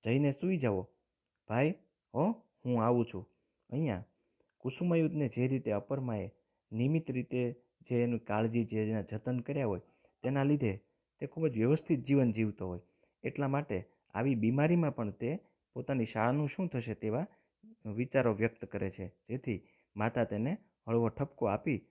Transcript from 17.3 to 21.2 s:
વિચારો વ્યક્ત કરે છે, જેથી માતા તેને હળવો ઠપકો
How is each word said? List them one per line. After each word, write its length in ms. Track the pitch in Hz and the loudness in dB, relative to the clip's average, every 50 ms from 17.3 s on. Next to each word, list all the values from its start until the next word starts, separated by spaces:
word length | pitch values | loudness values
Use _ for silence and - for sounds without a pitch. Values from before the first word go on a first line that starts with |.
| - _ _ _ _ _ _ 220 - _ _ | -10 _ _ _ _ _ _ -20 -20 _ _
વિચારો 480 | 110 101 110 127 127 - 139 127 120 107 | -8 -4 -4 -6 0 0 2 2 2 2
વ્યક્ત 320 | 98 110 117 - _ - | 2 0 -2 -2 _ -14
કરે 260 | 95 - 101 92 95 | -8 -6 -4 -4 -4
છે, 160 | - - 98 | -6 -8 -10
જેથી 540 | 90 _ _ _ - 117 127 - 131 110 90 - _ _ _ _ _ _ | -12 _ _ _ -8 -8 -8 -4 -6 -6 -6 -8 _ _ _ _ _ _
માતા 280 | 101 107 117 - 123 117 | -2 -2 -2 0 0 -2
તેને 340 | - - 104 113 139 185 - _ _ _ _ _ | 0 0 -2 -2 -2 -4 -6 _ _ _ _ _
હળવો 220 | - 113 117 117 113 | -2 0 2 2 0
ઠપકો 360 | - - | 0 -4